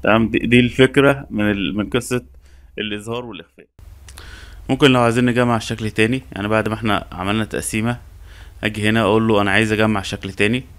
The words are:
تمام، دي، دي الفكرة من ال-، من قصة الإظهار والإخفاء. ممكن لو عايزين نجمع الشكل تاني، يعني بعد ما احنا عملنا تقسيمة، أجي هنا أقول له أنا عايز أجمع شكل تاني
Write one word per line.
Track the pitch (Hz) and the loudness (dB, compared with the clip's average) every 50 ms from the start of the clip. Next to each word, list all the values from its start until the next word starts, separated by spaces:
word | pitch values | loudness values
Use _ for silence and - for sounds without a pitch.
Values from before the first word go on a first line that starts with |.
تمام، | - 98 104 113 113 - | 2 2 2 2 2 2
دي، | 113 - | 0 -2
دي | - 113 120 123 | 0 4 4 4
الفكرة | 123 120 - - 131 131 - 143 135 143 139 139 139 - | 4 2 4 4 4 4 6 4 4 4 2 0 -4 -8
من | 110 107 104 104 | -4 -2 0 0
ال-، | 104 101 95 73 92 | 0 0 -2 -4 -4
من | 104 98 101 | -4 -6 -2
قصة | - 120 120 - 123 123 123 - - - - - - - - - - - | -4 -4 -2 -2 -4 -6 -6 -8 -20 -20 -20 -20 -20 -20 -20 -18 -12 -10
الإظهار | 104 107 104 104 101 113 117 120 123 | -8 -8 -8 -10 -8 -8 -8 -8 -8
والإخفاء. | 117 101 80 82 _ _ - 80 _ _ - - - - - - - - - - - - - - - - - - - | -10 -14 -16 -16 _ _ -20 -20 _ _ -20 -20 -20 -20 -20 -20 -20 -20 -20 -20 -18 -18 -18 -18 -18 -18 -16 -4 -4
ممكن | 135 131 151 135 | 0 4 4 4
لو | 127 123 | 6 6
عايزين | 120 117 113 123 123 | 4 2 2 2 2
نجمع | 123 113 123 123 120 117 | 2 2 2 2 2 2
الشكل | 110 - - 120 110 113 107 | 0 -2 -6 -6 -6 -6 -6
تاني، | - - 110 110 127 131 127 - | 0 0 0 0 0 -4 -6 -10
يعني | - 98 98 104 | -10 -6 -4 0
بعد | 110 110 107 110 | 0 0 0 0
ما | 110 | -4
احنا | 107 113 110 101 - - - | -4 -2 -2 -2 -2 -4 -8
عملنا | - 87 92 98 104 110 110 | -10 -8 -4 -2 -2 -2 -4
تقسيمة، | - - 62 - - - 110 107 120 120 120 - - - - - - - - - - - - - | -4 -6 -8 -6 -4 -4 -2 -2 -2 -4 -6 -10 -20 -20 -20 -20 -20 -20 -20 -20 -20 -14 -6 -6
أجي | 110 107 110 104 107 | -4 -4 0 0 2
هنا | 110 113 | 2 4
أقول | 113 95 107 110 113 113 | 4 4 4 4 4 4
له | 107 101 | 2 2
أنا | 101 101 | 4 4
عايز | 95 104 110 107 | 4 2 2 2
أجمع | 107 104 110 110 107 98 | 2 2 2 2 2 0
شكل | 95 - 101 95 95 98 | -2 -6 -8 -8 -8 -10
تاني | 95 - 101 107 117 127 131 - - | -2 0 0 0 0 -2 -6 -10 -20